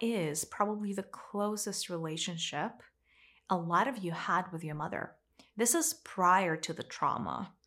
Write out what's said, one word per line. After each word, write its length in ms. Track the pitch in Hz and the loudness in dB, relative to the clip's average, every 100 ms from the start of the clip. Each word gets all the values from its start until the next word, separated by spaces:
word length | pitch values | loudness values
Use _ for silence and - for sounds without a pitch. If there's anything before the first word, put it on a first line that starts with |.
is 440 | 226 220 160 156 | -2 0 0 -2
probably 500 | - - 208 214 202 | -4 0 0 0 -4
the 80 | 196 | -4
closest 880 | 190 - - 202 208 208 208 190 - | -6 -10 -8 -2 -2 -2 -4 -4 -4
relationship 920 | 170 160 160 180 165 - 143 208 - - _ _ _ - _ - | -4 -4 -4 -4 -4 -4 -2 -4 -6 -20 _ _ _ -20 _ -2
a 60 | 180 | 0
lot 320 | 170 170 240 | 2 4 2
of 100 | 240 | 0
you 140 | 175 | -4
had 380 | 165 196 180 180 | -2 2 2 2
with 140 | 165 | -4
your 100 | 156 | -6
mother. 380 | 151 156 - - - _ - - - | -4 -4 -4 -6 -10 _ -20 -8 0
This 180 | 240 | 4
is 200 | 330 - - | 4 2 -2
prior 520 | - - 180 185 180 160 | -6 2 6 6 4 0
to 160 | 165 | -4
the 80 | 160 | -6
trauma. 720 | - - 143 - 80 65 190 - | -8 -2 0 0 -2 -4 -8 -12